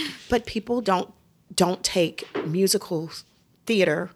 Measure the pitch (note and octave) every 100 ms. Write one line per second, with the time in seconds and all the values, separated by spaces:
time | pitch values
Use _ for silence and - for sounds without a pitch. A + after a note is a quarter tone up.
0 | D4 - - A#3+ - - - A#3+ G#3 F#3
1 | - - _ _ _ - F3+ F#3 - F#3
2 | D#3+ - - - E3 F3 F#3+ G3+ - E3
3 | E3 - - _ _ _ - G#3+ F3 D#3
4 | F3+